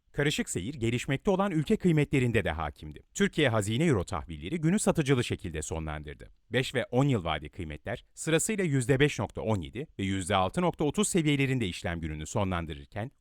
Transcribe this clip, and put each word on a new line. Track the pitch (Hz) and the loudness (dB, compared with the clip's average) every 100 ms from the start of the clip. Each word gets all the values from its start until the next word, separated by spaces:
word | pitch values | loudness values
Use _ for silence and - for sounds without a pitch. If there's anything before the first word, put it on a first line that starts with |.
| _ | _
Karışık | - 143 190 - | -2 0 0 -4
seyir | - 101 | -4 -6
gelişmekte | 147 113 120 - 135 - | -2 -2 -2 -2 -2 0
olan | 185 202 | 2 2
ülke | 160 147 220 | 0 0 2
kıymetlerinde | 185 156 139 143 123 107 | 4 4 4 2 2 2
de | 87 | 0
hakimdi. | 80 76 - 76 71 - | -2 -6 -8 -14 -14 -16
Türkiye | - 196 - 135 | -2 -2 2 2
Hazine | 110 101 117 170 | 2 0 2 4
Euro | 107 | 2
tahvilleri | 82 87 80 76 82 165 | 0 -6 -6 -10 -6 -2
günü | 156 208 | 0 2
satıcılı | 202 170 135 127 | 2 2 2 2
şekilde | - 98 87 78 | 2 -4 -4 -6
sonlandırdı. | - 80 78 76 73 69 - _ _ | -6 -6 -6 -8 -10 -16 -18 _ _
Beş | 120 135 127 | -2 0 -2
ve | - | 0
on | 123 143 | 4 4
yıl | 117 | 4
vade | 82 76 73 | 2 -2 -4
kıymetler | - 78 76 92 117 - | -10 -10 -8 -8 -10 -12
sırasıyla | - 160 156 - 214 | -10 0 0 2 0
yüzde | 180 135 117 131 | 2 0 2 4
beş | 147 - | 4 2
nokta | 101 - | -6 -4
on | 82 104 | -2 -2
yedi | 71 107 156 - | -2 -10 -12 -4
ve | |
yüzde | 98 95 87 98 | -2 0 2 2
altı | 92 175 | 2 2
nokta | 180 - | 0 0
otuz | 151 208 208 | -2 0 2
seviyelerinde | 185 151 143 135 131 98 | 2 2 2 2 0 -2
işlem | - 90 85 | -4 -4 -4
gününü | 78 76 78 | -4 -6 -4
sonlandırırken | 113 95 87 78 71 69 101 123 _ | -2 0 -2 -4 -10 -12 -10 -10 _